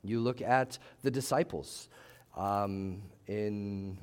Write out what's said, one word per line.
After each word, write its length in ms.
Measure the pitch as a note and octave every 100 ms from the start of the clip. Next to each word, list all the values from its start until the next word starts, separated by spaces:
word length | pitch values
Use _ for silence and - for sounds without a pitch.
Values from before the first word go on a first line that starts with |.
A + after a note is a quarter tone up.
You 160 | G2 A2+
look 200 | A#2 B2
at 380 | A#2+ B2+ B2+ - - -
the 80 | C#3
disciples, 800 | C3 - C3 E3 E2 - - - - - - - -
um, 680 | G2 G2+ G2+ G2 G2 F#2+ G2 - -
in 720 | G#2 G#2 G#2 G2+ G2 G2 F#2+